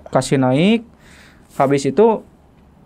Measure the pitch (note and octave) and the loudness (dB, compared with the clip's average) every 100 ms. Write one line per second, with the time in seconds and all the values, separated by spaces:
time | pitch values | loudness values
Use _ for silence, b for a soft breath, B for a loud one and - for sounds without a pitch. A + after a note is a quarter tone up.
0 | - C3+ B2+ C#3 B2+ C3+ F3+ A3+ A3+ _ | -2 -4 -2 -2 0 0 0 0 -4 _
1 | b b b b b - C3+ C#3+ C#3 C3+ | b b b b b -4 0 0 -2 2
2 | A3+ G#3 - _ _ _ _ _ | 2 0 -8 _ _ _ _ _